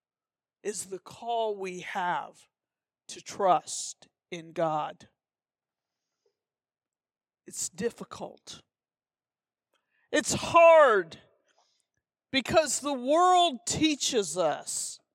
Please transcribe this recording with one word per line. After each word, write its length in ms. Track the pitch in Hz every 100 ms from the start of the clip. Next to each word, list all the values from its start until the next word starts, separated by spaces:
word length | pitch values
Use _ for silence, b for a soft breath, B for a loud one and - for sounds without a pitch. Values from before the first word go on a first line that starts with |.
| _ _ _ _ _ _
is 240 | 202 214 185
the 140 | 185
call 560 | - - 233 233 220 202
we 260 | 190 180
have 520 | 151 202 180 156 - - _ _ _ _ _ _ -
to 140 | 175
trust 880 | - - 190 156 - - - - _ _ -
in 220 | 175 165
God. 560 | 165 160 156 151 170 - _ _ _ _ _ _ _ _ _ _ _ _ _ _ _ _ _ _ _ _ _ _ _ -
It's 220 | - -
difficult. 920 | 165 226 - 190 - - - - - _ _ _ _ _ _ _ _ _ _ _ _ _ _ -
It's 220 | 294 -
hard 840 | - - 339 330 320 269 202 160 - _ _ _ _ _ _ _ _ _ _ _
because 520 | 262 - 330 285 -
the 120 | 285
world 680 | 262 254 320 359 359 349 247 -
teaches 720 | - 311 277 - 254 170 180
us 640 | 156 139 - - - - _